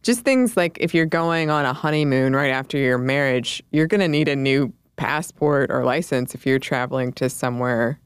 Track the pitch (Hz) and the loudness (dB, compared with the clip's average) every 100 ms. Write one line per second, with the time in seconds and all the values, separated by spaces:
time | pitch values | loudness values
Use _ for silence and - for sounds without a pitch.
0 | - 240 277 262 247 190 170 - 170 170 | 0 0 2 2 2 2 0 -2 0 2
1 | 160 165 165 165 156 151 139 131 151 151 | 2 2 2 0 2 2 0 -2 0 2
2 | 147 131 131 135 139 131 131 143 127 127 | 2 2 2 2 0 -2 -2 -2 0 0
3 | 127 139 139 127 - - - 151 160 208 | 0 0 0 -2 -4 -10 -4 0 2 2
4 | 175 147 151 139 135 135 131 - _ - | 2 2 0 0 2 2 0 -6 _ -8
5 | 113 147 - _ 151 143 135 131 123 139 | -4 -4 -6 _ 0 2 0 0 0 -2
6 | 175 131 123 - 135 131 - 135 123 131 | -2 -4 -4 -6 -2 -2 -2 -4 -2 -4
7 | 127 127 127 - 127 120 123 120 117 151 | -4 -4 -6 -4 -6 -2 -2 0 0 -4